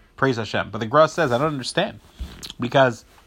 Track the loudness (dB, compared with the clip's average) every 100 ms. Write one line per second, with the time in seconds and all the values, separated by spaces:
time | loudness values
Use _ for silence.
0 | _ -2 -2 0 -4 -4 -6 -6 0 4
1 | 4 2 0 0 0 -4 -6 -4 -4 -6
2 | -20 -16 -14 -14 -18 -8 0 4 4 2
3 | -10 _